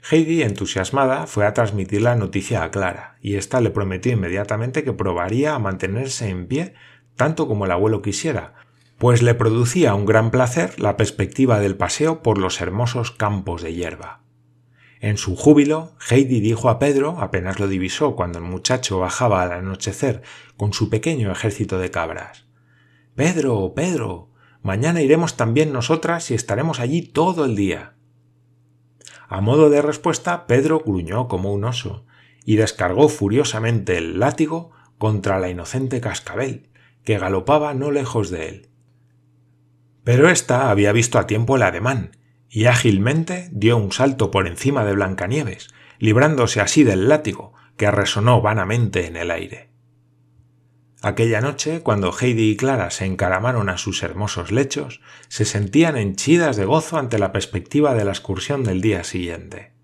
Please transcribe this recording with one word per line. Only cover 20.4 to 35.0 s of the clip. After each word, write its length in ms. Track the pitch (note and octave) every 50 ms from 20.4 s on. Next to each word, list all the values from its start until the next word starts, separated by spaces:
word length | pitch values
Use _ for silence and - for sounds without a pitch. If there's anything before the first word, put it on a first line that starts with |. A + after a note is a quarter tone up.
| - - _
con 160 | _ G#2+ G#2
su 180 | G2 - A#2 G#2
pequeño 440 | - G#2+ - D#3+ E3 C#3 A2 G2+ F#2
ejército 460 | - - A2+ G2+ - G#2+ F#2 F#2+ F#2
de 120 | F#2 F2+
cabras: 560 | - F2 E2 E2 E2+ F2 - - - - _ _ _ _ _ _ _ _ _ _ _ _ _ _ _
«Pedro, 600 | - C3+ E3 F3+ E3 D3 C3 A#2+ G#2 F#2+ F2+ -
Pedro, 560 | - D3+ F3+ F3+ D3 A#2 G#2 F#2 E2 - _ _ _ _ _ _ _
mañana 400 | _ - F#2+ G#2 B2 D#3+ F3 E3+
iremos 340 | D3+ C3 D3+ D#3+ F3 E3 -
también 380 | - A#2+ A2+ A2+ C3+ D#3 D3+ C#3
nosotras 580 | B2+ A#2 - D#3+ D#3+ E3 E3 E3+ E3+ - -
y 20 | B2+
estaremos 460 | A2 - - G2+ G#2+ C#3+ E3 D3 B2
allí 220 | A#2+ A#2+ D3 F3
todo 420 | E3+ - _ C#3+ D#3+ F3+ F#3 E3 D3+
el 140 | C3 A2+ G2+
día». 380 | G2+ F#2+ E2+ - - - _ _ _ _ _ _ _ _ _ _ _ _ _ _ _ _ _ _ _ _ _ _ _ - - - - -
A 120 | G2 F#2+
modo 280 | G2 A2 C3 D3+ D#3 D3+
de 120 | D3 C#3+
respuesta, 680 | D3 D3 D3 - - F3 D#3 - - F3 F3 E3+ - -
Pedro 320 | A#2 B2+ C#3 D#3 D#3+ D#3
gruñó 480 | - A2 G2+ F#2 E2+ D#2+ F#2 A2+ B2+ A#2+
como 240 | G2 F2+ F#2+ G2
un 140 | G2+ G2+ G2+
oso 400 | A#2+ B2 A#2+ - - - - - _ _ _ _ _ _ _ _
y 100 | - G#2+
descargó 540 | G#2+ A2 G#2+ - - G2 F2 F#2 G#2 C#3+ D3+
furiosamente 880 | D3+ - G#2 G2+ G#2 C3 D3 - - A2 A2 A2+ A#2 A2+ F#2+ F#2 F2+ E2+
el 240 | E2 E2 E2+ F2
látigo 500 | A2+ C#3 D3+ - D#3+ D3+ D#3+ E3 E3+ - _ _ _ _ _
contra 400 | _